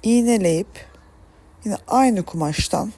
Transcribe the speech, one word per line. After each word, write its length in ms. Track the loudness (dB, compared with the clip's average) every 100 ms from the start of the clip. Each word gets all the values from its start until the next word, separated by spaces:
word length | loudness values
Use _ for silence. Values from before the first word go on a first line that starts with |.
iğneleyip 640 | 2 2 4 2 2 0 -4 -12 -20 -20 _ _ -20 _ -20 _ -8
yine 120 | -8 -2
aynı 360 | 2 2 2
kumaştan 720 | -4 -4 -4 -4 -4 -4 -4